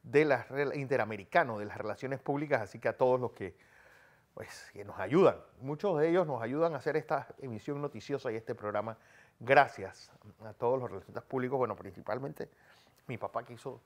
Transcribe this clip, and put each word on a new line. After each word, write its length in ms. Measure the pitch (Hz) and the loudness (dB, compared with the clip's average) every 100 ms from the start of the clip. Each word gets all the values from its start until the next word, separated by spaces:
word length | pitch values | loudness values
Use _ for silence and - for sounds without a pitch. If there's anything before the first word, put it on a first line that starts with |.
de 220 | - 131 | 4 4
las 240 | 156 127 - | 6 2 0
rela-, 260 | 131 143 147 | -2 -2 -2
Interamericano 800 | 135 131 107 107 95 175 143 107 | 0 0 0 -4 2 2 2 -2
de 80 | 104 | -6
las 100 | - | -6
Relaciones 440 | 110 101 131 135 | -8 -6 -6 -6
Públicas, 420 | - 143 147 131 | -4 -4 0 0
así 160 | 101 113 | -2 -2
que 100 | 117 | -2
a 80 | 110 | 4
todos 240 | 127 127 | 4 4
los 120 | 117 | 0
que, 220 | - 95 - _ - - - - _ _ | -6 -10 -10 _ -20 -20 -20 -20 _ _
pues, 380 | - 113 - - | -14 -14 -14 -18
que 100 | 101 | -16
nos 160 | 101 - | -14 -8
ayudan, 440 | 95 156 160 90 - - | 2 6 6 6 -12 -14
muchos 380 | 131 147 202 156 | -10 -2 0 2
de 100 | 165 | 4
ellos 180 | 175 160 | 4 2
nos 140 | 123 | -2
ayudan 320 | 117 143 165 | -2 0 0
a 60 | 143 | 0
hacer 180 | 151 151 | -2 -2
esta 300 | 151 147 - - | -2 -4 -4 -14
emisión 460 | 135 110 - 143 | -10 -8 -8 -6
noticiosa 500 | 143 107 - 139 131 | -6 -8 -6 -4 -4
y 40 | 113 | -6
este 180 | 113 | -6
programa, 420 | 113 104 104 110 110 _ - - _ | -6 -2 -2 -4 -10 _ -20 -20 _
gracias 720 | 117 139 135 - 95 - - - 104 - | 6 8 8 0 -12 -12 -20 -20 -20 -18
a 120 | 110 | -16
todos 260 | 104 120 131 | -2 0 0
los 80 | 123 | -2
relacionistas 360 | 95 - 110 | -10 -12 -14
públicos, 340 | - 131 123 135 | -6 -4 -2 0
bueno, 180 | 120 104 | 0 -2
principalmente 760 | 101 92 - 117 139 156 - _ _ - _ _ - | -10 -12 -6 -6 -6 -10 -12 _ _ -20 _ _ -12
mi 100 | 120 | -8
papá 260 | 107 113 | -6 -8
que 80 | 123 | -10
hizo 300 | 120 135 117 | -14 -14 -14